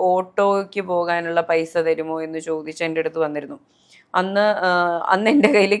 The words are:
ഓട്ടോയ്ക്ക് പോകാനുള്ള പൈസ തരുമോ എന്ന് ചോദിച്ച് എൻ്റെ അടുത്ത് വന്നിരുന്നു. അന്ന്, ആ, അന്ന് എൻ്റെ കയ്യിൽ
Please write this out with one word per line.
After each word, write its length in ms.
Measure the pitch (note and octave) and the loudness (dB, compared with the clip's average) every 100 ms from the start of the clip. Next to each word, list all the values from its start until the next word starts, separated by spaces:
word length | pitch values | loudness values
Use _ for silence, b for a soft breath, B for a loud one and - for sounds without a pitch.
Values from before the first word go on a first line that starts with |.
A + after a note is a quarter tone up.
| F#3 | 0
ഓട്ടോയ്ക്ക് 720 | F#3 F#3 - G3+ G3 G3 G3+ F#3 | 0 -2 0 2 2 -2 -8 -4
പോകാനുള്ള 500 | F3 F3 E3+ E3+ E3+ E3 | -2 0 -2 0 -2 0
പൈസ 220 | E3 D#3+ E3+ D#3+ | 0 0 -2 0
തരുമോ 300 | D#3+ D#3+ D#3+ D#3+ | -2 -4 -6 -8
എന്ന് 160 | D#3+ E3 | -10 -6
ചോദിച്ച് 340 | D#3 D#3 D#3 E3 | -8 -8 -6 -4
എൻ്റെ 140 | D#3+ | -2
അടുത്ത് 180 | D#3+ D#3+ D3+ | -4 -2 -4
വന്നിരുന്നു. 340 | D3 C#3+ D3 _ b b b b | -4 -10 -16 _ b b b b
അന്ന്, 340 | F3+ F#3+ G3+ G#3+ G#3 F#3 | -2 0 0 2 2 2
ആ, 40 | F3+ F3 E3+ - | 2 0 -2 0
അന്ന് 160 | F#3+ A3 D4 | 2 4 4
എൻ്റെ 140 | D4 A3+ | 6 4
കയ്യിൽ 200 | G3 G#3+ | 4 0